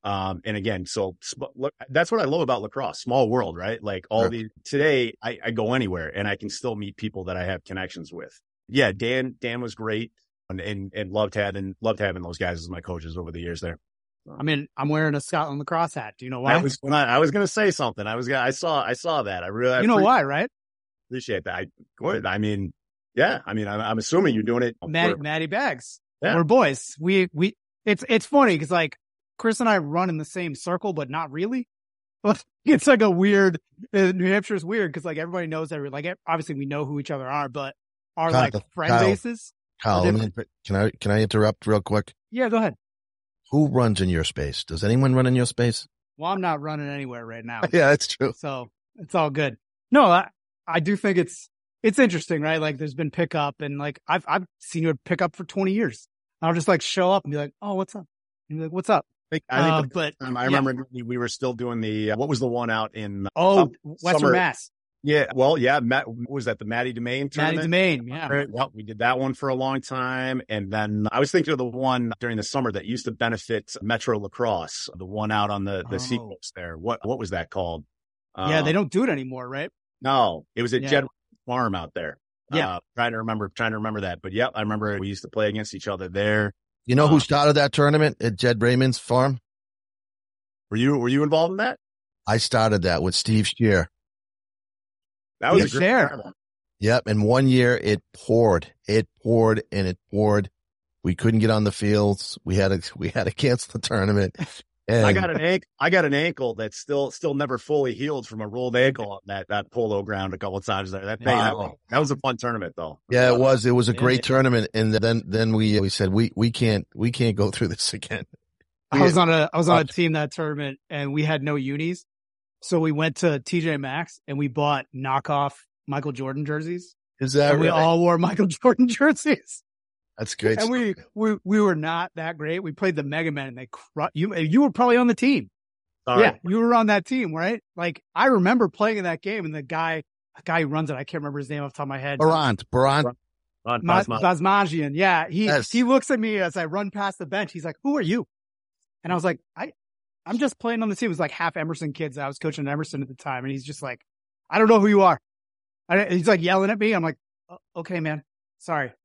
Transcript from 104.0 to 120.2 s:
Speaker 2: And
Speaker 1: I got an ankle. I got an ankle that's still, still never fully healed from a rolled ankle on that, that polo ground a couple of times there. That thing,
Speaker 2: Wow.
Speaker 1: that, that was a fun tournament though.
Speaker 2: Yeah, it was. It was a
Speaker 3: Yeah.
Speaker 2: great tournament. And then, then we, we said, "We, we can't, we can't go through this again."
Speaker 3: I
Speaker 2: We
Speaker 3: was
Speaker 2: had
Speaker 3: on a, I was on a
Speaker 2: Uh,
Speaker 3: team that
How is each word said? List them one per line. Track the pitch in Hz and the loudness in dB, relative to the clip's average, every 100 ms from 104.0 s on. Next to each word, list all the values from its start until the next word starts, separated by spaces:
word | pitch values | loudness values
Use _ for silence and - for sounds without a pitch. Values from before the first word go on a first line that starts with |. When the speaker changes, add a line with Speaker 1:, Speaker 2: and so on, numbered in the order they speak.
| 98 101 95 - 156 - - _ - | 2 2 0 -4 -10 -10 -20 _ 0
Speaker 2:
And | 113 107 | 4 4
Speaker 1:
I | |
got | 190 185 | 4 0
an | 156 | 0
ankle. | 160 185 - _ | 0 0 -2 _
I | 170 | 2
got | 185 156 | 4 4
an | |
ankle | 139 165 160 127 110 | 2 0 -2 -4 -4
that's | 110 - | -8 -8
still, | - 143 139 | -4 -2 -2
still | - 165 | -4 -4
never | 139 143 123 | -2 -2 -4
fully | - 151 135 107 | 0 0 0 -2
healed | 139 143 110 | -4 -6 -8
from | 110 | -10
a | 104 | -8
rolled | 113 127 120 | -4 0 4
ankle | 131 127 104 | 4 2 -8
on | 98 95 | -10 -8
that, | 98 92 | -8 -4
that | 104 95 | -4 -4
polo | 120 113 101 | -2 0 -2
ground | 101 101 95 92 | -2 -4 -4 -6
a | |
couple | 101 98 | -6 -6
of | 107 | -4
times | 98 95 | -4 -4
there. | 95 98 | -8 -8
That | 110 | -6
thing, | 120 120 | -2 0
Speaker 2:
Wow. | 110 110 | 0 -2
Speaker 1:
that, | 95 - _ 123 | -8 -12 _ 0
that | |
was | 147 | 0
a | 135 | -2
fun | 135 120 | -4 -4
tournament | 123 113 87 - | -4 -4 -6 -8
though. | 80 76 _ | -10 -10 _
Speaker 2:
Yeah, | 123 127 | 4 4
it | 123 | 6
was. | 131 131 117 | 4 4 4
It | |
was | 123 117 | 4 2
a | |
Speaker 3:
Yeah. | 107 | 2
Speaker 2:
great | 123 127 | 2 2
tournament. | - 135 135 120 107 110 | 2 2 4 2 2 0
And | 110 | 2
then, | 110 113 113 - | 2 2 0 -2
then | 107 113 110 | 0 2 4
we, | 110 107 | 4 4
we | 95 | 2
said, | - 95 | 0 0
"We, | 98 113 - | 2 0 2
we | 117 | 0
can't, | 113 117 104 - | 2 2 0 -2
we | - 113 | -4 -4
can't | 123 120 101 | 0 0 2
go | 101 | -2
through | - 98 | 0 -4
this | 87 - 107 | -2 -6 -6
again." | - 110 - - _ _ _ _ _ | -10 -10 -12 -20 _ _ _ _ _
Speaker 3:
I | 139 | 4
Speaker 2:
We | |
Speaker 3:
was | 180 170 | 4 6
Speaker 2:
had | |
Speaker 3:
on | 170 | 4
a, | 165 151 | 4 2
I | 160 | 2
was | 170 | 4
on | 170 | 4
a | |
Speaker 2:
Uh, | 151 | 2
Speaker 3:
team | - 170 | 0 0
that | 156 | 0